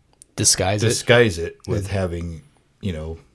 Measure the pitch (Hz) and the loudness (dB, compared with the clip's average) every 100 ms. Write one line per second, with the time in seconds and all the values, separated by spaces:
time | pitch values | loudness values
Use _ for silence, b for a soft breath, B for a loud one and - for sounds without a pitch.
0 | _ _ - - - - 92 104 110 - | _ _ -14 -2 0 2 0 2 0 0
1 | - 120 117 82 85 - - 104 95 98 | 4 6 6 2 -6 -10 -6 -4 -2 -2
2 | 92 85 85 80 - _ _ _ 98 82 | -2 -4 -8 -12 -16 _ _ _ -8 -6
3 | 80 80 - | -8 -12 -16